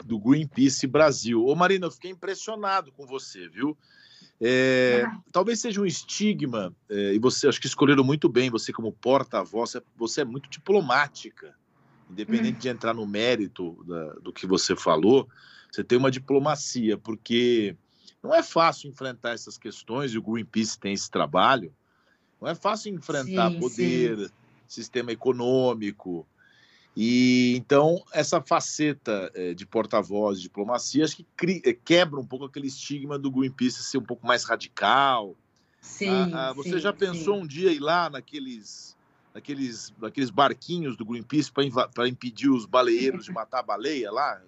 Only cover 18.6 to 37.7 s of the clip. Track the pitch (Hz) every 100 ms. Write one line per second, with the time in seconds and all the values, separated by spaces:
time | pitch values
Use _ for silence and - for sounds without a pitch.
18.6 | 165 143 143 131 131 120 120 117 - -
19.6 | 113 - - 120 143 113 101 113 104 110
20.6 | 110 - 98 98 - 95 80 87 107 131
21.6 | 87 - _ _ _ _ _ _ 117 170
22.6 | 196 214 214 185 139 147 131 185 - 170
23.6 | - 226 120 127 120 107 95 - _ _
24.6 | _ - 117 123 117 113 127 123 120 131
25.6 | 127 117 104 - 95 87 78 _ _ _
26.6 | _ _ _ - 113 123 127 123 123 123
27.6 | 117 143 151 170 - 156 147 170 - 165
28.6 | - - 151 139 - 104 92 - 90 85
29.6 | 98 117 104 113 90 101 104 95 87 -
30.6 | 101 120 - 135 156 - - - 170 180
31.6 | 127 117 - 170 160 143 113 131 135 151
32.6 | 139 135 - 143 139 143 139 131 131 135
33.6 | 127 120 - 135 113 123 120 120 - 113
34.6 | - - 101 127 139 123 101 - _ _
35.6 | _ _ - - 196 190 180 131 131 131
36.6 | 143 180 196 202 196 175 160 202 165 143
37.6 | 185